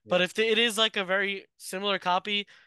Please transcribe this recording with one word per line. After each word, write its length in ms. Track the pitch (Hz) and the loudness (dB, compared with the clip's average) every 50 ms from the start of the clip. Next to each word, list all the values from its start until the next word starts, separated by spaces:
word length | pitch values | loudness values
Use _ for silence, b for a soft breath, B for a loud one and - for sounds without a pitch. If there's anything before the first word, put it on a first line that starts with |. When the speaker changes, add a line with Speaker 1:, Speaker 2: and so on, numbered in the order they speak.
| _ | _
Speaker 1:
But 160 | 107 180 180 | 0 2 2
Speaker 2:
Yeah. 40 | 180 | 2
Speaker 1:
if 140 | 175 - - | 2 0 0
it 180 | 220 226 220 214 | 2 2 4 4
is, 200 | 233 240 208 208 | 2 2 2 2
like, 200 | 220 220 - 214 | 0 0 0 -2
a 80 | 196 | -2
very 400 | 175 185 196 196 196 196 196 - _ _ _ | 0 0 0 0 -2 -4 -6 -10 _ _ _
similar 420 | - - - 185 202 202 196 180 | -14 -10 -8 -4 -2 -2 -2 0
copy, 480 | - 185 175 190 - 214 208 202 202 B B B B | 0 0 0 0 0 -2 -4 -4 -4 B B B B